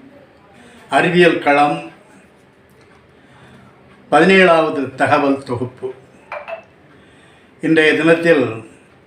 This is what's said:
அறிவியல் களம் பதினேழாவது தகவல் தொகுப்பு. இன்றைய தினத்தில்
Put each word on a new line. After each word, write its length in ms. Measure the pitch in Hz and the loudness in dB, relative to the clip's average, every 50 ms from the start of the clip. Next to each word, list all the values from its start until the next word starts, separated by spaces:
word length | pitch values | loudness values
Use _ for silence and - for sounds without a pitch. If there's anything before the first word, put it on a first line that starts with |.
| - - - - - _ _ _ _ _ _ - - - - - - - | -20 -20 -20 -20 -20 _ _ _ _ _ _ -20 -20 -20 -20 -20 -10 -4
அறிவியல் 540 | 139 147 170 175 170 180 175 160 - - - | -2 -2 0 0 2 2 4 2 2 0 0
களம் 480 | 143 143 143 147 151 165 165 - - - - _ _ - - _ _ _ _ _ _ _ _ _ _ _ _ _ _ _ _ _ _ _ _ _ _ _ - - - - - - - _ _ _ _ _ _ _ - | 0 0 2 0 0 -2 -6 -10 -14 -20 -20 _ _ -20 -20 _ _ _ _ _ _ _ _ _ _ _ _ _ _ _ _ _ _ _ _ _ _ _ -20 -20 -20 -20 -20 -20 -20 _ _ _ _ _ _ _ -2
பதினேழாவது 840 | 135 156 170 190 190 190 185 170 165 160 156 151 135 143 131 123 - | 0 2 2 4 4 4 4 4 4 2 0 -2 -4 -6 -8 -8 -6
தகவல் 480 | - 139 131 147 147 139 139 135 - - | -6 -2 -2 0 0 0 -2 -2 -4 -6
தொகுப்பு. 500 | 131 123 117 127 120 - - 127 127 - - - _ - _ _ - - - - - - - - _ _ _ _ _ - - _ _ _ _ - _ _ _ _ _ _ _ | -10 -10 -8 -10 -12 -12 -12 -14 -14 -14 -16 -20 _ -20 _ _ -18 -18 -16 -16 -16 -16 -16 -18 _ _ _ _ _ -20 -20 _ _ _ _ -20 _ _ _ _ _ _ _
இன்றைய 320 | 156 160 160 160 156 151 139 | -2 0 2 2 2 2 2
தினத்தில் 680 | 151 156 165 170 165 170 165 160 139 123 113 110 113 - - - _ _ _ _ _ _ | 2 2 2 2 2 2 2 2 2 0 -2 -6 -12 -16 -20 -20 _ _ _ _ _ _